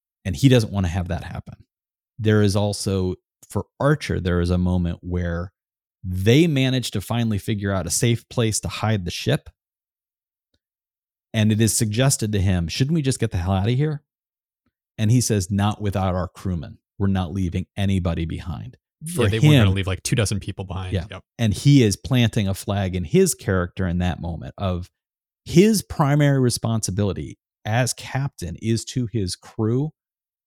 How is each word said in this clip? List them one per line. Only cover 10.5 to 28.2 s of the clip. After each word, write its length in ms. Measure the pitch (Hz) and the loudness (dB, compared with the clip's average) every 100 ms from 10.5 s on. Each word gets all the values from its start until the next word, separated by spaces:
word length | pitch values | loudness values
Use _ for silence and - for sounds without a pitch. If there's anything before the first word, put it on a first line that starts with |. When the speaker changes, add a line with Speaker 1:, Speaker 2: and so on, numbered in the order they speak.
| _ _ _ _ _ _ _ _ | _ _ _ _ _ _ _ _
Speaker 1:
And 180 | 113 107 | 0 2
it 100 | 107 | 4
is 120 | 113 - | 2 0
suggested 560 | 110 107 135 - 110 | -2 0 0 0 -2
to 80 | 104 | 0
him, 260 | 95 90 85 | 2 0 0
"Shouldn't 280 | - 135 165 | -2 0 0
we 60 | |
just 180 | 135 123 | 0 -2
get 120 | - | -2
the 60 | 95 | -2
hell 160 | 85 | 0
out 160 | 98 101 | 0 0
of 60 | 127 | 0
here?" 280 | 151 143 - _ _ _ _ _ _ _ _ - | -2 -4 -12 _ _ _ _ _ _ _ _ -2
And 140 | 107 | 2
he 100 | 123 | 4
says, 280 | - 104 92 | 4 0 0
"Not 320 | 98 104 101 | 0 0 0
without 320 | 104 95 95 | -2 -2 0
our 140 | 90 85 | -2 -4
crewmen. 520 | - 98 87 101 107 _ - | -6 -6 -6 -8 -16 _ -4
We're 100 | 98 | 0
not 240 | 95 87 | 0 -2
leaving 340 | 98 92 92 90 - | -2 -2 -4 -6 -4
anybody 480 | 98 95 87 85 82 | 0 0 0 -2 -4
behind." 520 | 82 - 80 80 - _ _ | -6 -10 -10 -12 -18 _ _
Speaker 2:
Yeah, 120 | 156 175 | -8 -2
Speaker 1:
For 140 | 113 | 0
Speaker 2:
they 100 | 110 | 4
weren't 140 | 151 | 6
gonna 160 | 143 101 | 6 6
Speaker 1:
him, 40 | |
Speaker 2:
leave, 140 | 95 95 | 2 -2
like, 160 | 92 | -4
two 120 | - 117 | -2 0
dozen 240 | 104 98 | 0 -2
people 260 | - 95 95 | -6 -10 -10
behind. 280 | 90 92 | -8 -4
Speaker 1:
Yeah. 140 | 92 85 | -4 -6
Speaker 2:
Yep. 140 | 92 - - | -12 -14 -2
Speaker 1:
And 140 | 113 | -2
he 280 | 92 143 143 | 2 6 6
is 120 | 110 98 | 6 2
planting 520 | - 127 117 - 95 | 0 2 2 2 -2
a 60 | |
flag 420 | 92 - 98 95 90 | -4 -4 -2 -2 -4
in 80 | 85 | 0
his 280 | 185 190 | 2 2
character 540 | - - 95 87 - 92 | 0 -2 0 -2 -4 -2
in 100 | 87 | 0
that 200 | 90 - | -2 -2
moment 320 | 85 80 67 - | -8 -10 -12 -6
of 320 | 98 87 87 _ _ _ _ _ | -4 -4 -8 _ _ _ _ _
his 380 | - 139 214 208 | 0 4 6 4
primary 580 | - - 139 147 143 135 | -2 -2 0 4 4 4
responsibility 1000 | 123 - 113 113 101 92 101 82 71 - _ _ 104 | 2 0 -2 -4 -2 -2 -2 -4 -10 -14 _ _ -4
as 280 | 113 123 | -2 -2
captain 640 | - - 131 | -4 -8 -6